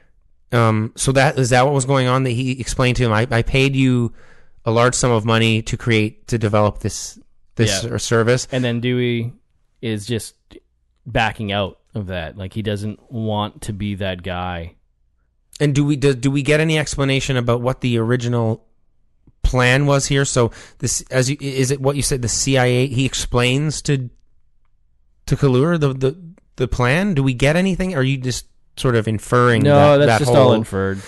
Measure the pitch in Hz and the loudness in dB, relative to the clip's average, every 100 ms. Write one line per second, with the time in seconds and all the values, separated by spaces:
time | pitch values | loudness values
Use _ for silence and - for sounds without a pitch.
0 | _ _ _ _ _ 123 113 107 110 - | _ _ _ _ _ 2 2 2 -2 -4
1 | - 135 139 131 123 123 135 139 127 139 | 0 2 2 2 2 4 4 2 0 0
2 | 127 131 131 120 131 127 113 - 127 120 | 2 0 0 -2 -4 -4 -6 0 0 2
3 | 123 107 123 117 - 135 135 135 131 123 | 0 0 0 0 0 2 2 2 2 2
4 | 117 - - - - - - 113 123 - | -2 -6 -20 -20 -20 -8 -2 2 2 2
5 | 127 117 110 113 113 110 110 120 - 110 | 0 0 2 2 2 0 -2 -6 0 2
6 | 107 - - 120 107 104 104 - 104 - | 0 -6 -6 -2 0 2 2 0 -6 -8
7 | - - - _ _ - 110 95 117 113 | -12 -16 -20 _ _ 0 0 0 -4 -6
8 | - 113 113 123 - 131 123 117 123 123 | 0 0 2 0 -2 -4 -2 -2 -2 0
9 | 123 117 120 - _ _ _ _ 113 107 | 0 -2 -4 -10 _ _ _ _ -8 -6
10 | 101 113 - - _ - _ _ _ _ | -4 -6 -6 -18 _ -20 _ _ _ _
11 | - 117 110 - 104 101 95 - _ 113 | -6 -2 -2 -2 -6 -4 -4 -8 _ -12
12 | 92 90 80 - 95 117 107 104 107 101 | -8 -8 -10 -12 -12 -8 -6 -6 -8 -12
13 | _ 113 110 104 104 - - 101 104 98 | _ -8 -4 -2 -4 -8 -12 -8 -6 -4
14 | 98 90 92 87 90 87 82 - _ _ | -6 -6 -8 -8 -8 -8 -12 -16 _ _
15 | _ _ _ _ _ - 147 139 143 147 | _ _ _ _ _ -4 -2 0 0 2
16 | 143 127 135 143 135 151 160 156 147 147 | 0 0 0 -2 0 0 2 0 -2 -2
17 | 135 135 - 131 120 120 120 131 127 117 | -2 0 0 -2 0 -2 -2 -4 -2 -2
18 | 113 123 120 120 113 113 _ _ _ _ | 0 -2 0 -2 -2 -4 _ _ _ _
19 | _ _ _ _ - 127 123 131 143 139 | _ _ _ _ 0 2 4 4 2 0
20 | - 139 139 - 117 - - _ 120 - | 0 0 0 2 0 -2 -18 _ -6 -6
21 | - 127 127 147 139 131 127 139 135 143 | -4 -2 -2 -2 -4 -2 -2 0 -2 -2
22 | - 135 117 - - 135 123 123 135 120 | -2 -2 -4 -2 0 2 2 2 0 0
23 | 131 - - 123 123 135 156 - - 139 | -2 -4 -4 0 0 0 -2 -4 -2 -2
24 | 123 - _ _ _ _ _ _ _ _ | -4 -14 _ _ _ _ _ _ _ _
25 | _ _ - 139 143 123 160 170 143 131 | _ _ -4 0 2 2 2 2 0 0
26 | 131 170 165 180 _ - 123 - 123 151 | -4 -4 -14 -20 _ -6 -4 0 2 2
27 | 208 147 135 120 135 165 190 175 185 160 | 0 0 0 2 2 2 0 -2 -4 -2
28 | 131 135 127 117 - _ _ - 135 117 | -2 -2 -4 -8 -10 _ _ -4 0 0
29 | 107 110 - 123 123 113 143 143 147 143 | 0 -4 0 4 4 4 6 6 6 6
30 | 143 110 127 127 127 110 113 98 95 98 | 4 4 4 6 6 4 0 -2 -2 -4